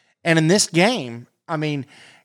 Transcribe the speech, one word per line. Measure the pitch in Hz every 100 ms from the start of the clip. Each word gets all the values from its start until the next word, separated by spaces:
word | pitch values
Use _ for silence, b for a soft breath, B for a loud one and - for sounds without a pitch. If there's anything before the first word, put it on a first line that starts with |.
| _ _
And | 170 160
in | 160
this | 202 -
game, | 160 196 247 123 117 120 _ -
I | 160
mean, | 151 147 127 b b b